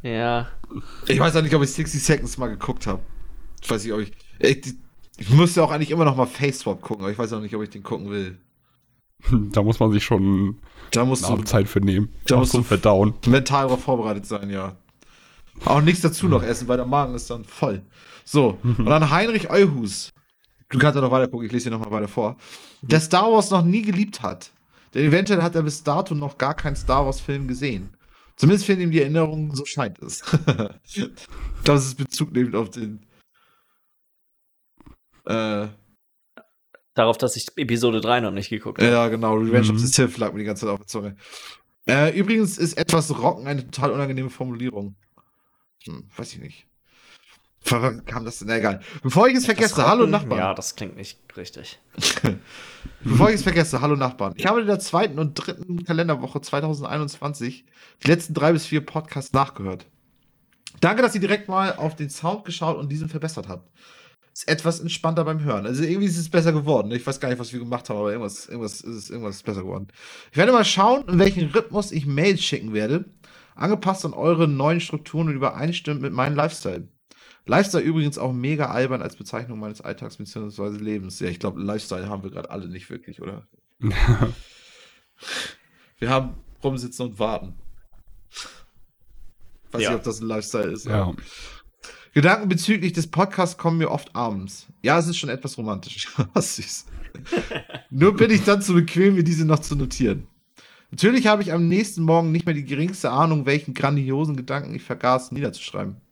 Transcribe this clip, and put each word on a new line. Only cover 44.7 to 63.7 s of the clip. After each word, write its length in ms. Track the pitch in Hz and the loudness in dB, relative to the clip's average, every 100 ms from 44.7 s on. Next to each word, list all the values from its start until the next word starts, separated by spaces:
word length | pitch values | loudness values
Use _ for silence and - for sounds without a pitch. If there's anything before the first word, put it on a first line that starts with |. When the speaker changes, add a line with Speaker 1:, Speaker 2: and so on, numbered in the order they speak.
| 104 101 101 _ _ _ _ _ _ _ _ | -6 -10 -12 _ _ _ _ _ _ _ _
Speaker 2:
Hm, 220 | - 69 98 - | -16 -16 -16 -16
weiß 180 | 117 - | -14 -14
ich 40 | |
nicht. 280 | 143 - _ _ _ _ _ - _ _ _ _ | -18 -20 _ _ _ _ _ -20 _ _ _ _
Ver-, 400 | - 120 127 113 - | -2 0 0 -4 -10
kam 180 | 113 | -10
das 160 | 117 - | -10 -12
denn? 80 | 104 | -4
Na, 80 | 113 | 0
egal. 220 | 104 95 - 156 | 0 -2 -8 -8
Bevor 240 | 135 160 240 | 0 6 6
ich 60 | 262 | 4
es 80 | |
Speaker 1:
Etwas 140 | 254 220 | 0 2
Speaker 2:
vergesse, 280 | 226 - 127 | 2 4 4
hallo 180 | 220 | 6
Speaker 1:
rocken? 80 | 240 | 4
Speaker 2:
Nachbarn. 280 | 208 135 110 | 2 0 -2
Speaker 1:
Ja, 140 | 92 | 0
das 240 | 95 - - | -2 -8 -10
klingt 180 | 101 92 | -12 -12
nicht 240 | 98 - _ - | -18 -20 _ -18
richtig. 440 | 87 - - - _ - | -18 -16 -20 -20 _ -4
Speaker 2:
<laughs> 1080 | - - 117 98 - - - - - - | -2 0 -2 -4 -10 -20 -20 -16 -18 -10
Bevor 240 | 113 113 202 | 0 6 6
ich 80 | 214 | 4
es 80 | |
vergesse, 380 | 190 170 160 131 | 2 2 2 0
hallo 160 | 143 143 | 0 0
Nachbarn. 360 | 131 127 98 92 | 0 -2 -6 -2
Ich 80 | 180 | 0
habe 140 | 226 | 0
in 60 | 208 | 2
der 120 | 202 | -2
zweiten 400 | - 165 208 143 | 0 0 0 -2
und 140 | 156 | -4
dritten 500 | 147 - - - 175 | -4 -8 -10 -8 -8
Kalenderwoche 560 | 151 165 170 139 123 143 | -2 -2 0 -2 -4 -8
zweitausendeinundzwanzig 1300 | - 143 156 151 139 143 147 - 147 147 120 127 _ _ - _ | -4 -4 -2 -4 -4 -6 -6 -8 -10 -6 -8 -8 _ _ -20 _
die 40 | - | 4
letzten 260 | 170 - | 4 2
drei 200 | 156 147 | 0 4
bis 140 | 165 - | 2 2
vier 120 | 151 147 | -4 -4
Podcasts 480 | 156 156 147 135 | -8 -8 -10 -2
nachgehört. 520 | 131 135 - 98 92 - _ _ _ _ _ _ _ - - | 0 0 -4 -8 -8 -12 _ _ _ _ _ _ _ -20 0
Danke, 220 | 165 214 | 0 4
dass 120 | 254 | 2
ihr 80 | 196 | 2
direkt 280 | 190 208 208 | 0 -2 0
mal 260 | 190 190 - | 0 0 -2
auf 220 | 156 156 | -6 -6
den 120 | 147 | -10
Sound 360 | - 160 208 190 | -6 -6 -6 -8
geschaut 320 | 170 160 165 | -6 -4 -4
und 120 | 143 | -4
diesen 200 | 147 156 | -6 -6
verbessert 400 | 160 156 156 98 | -6 -6 -8 -10
habt. 200 | 90 _ | -12 _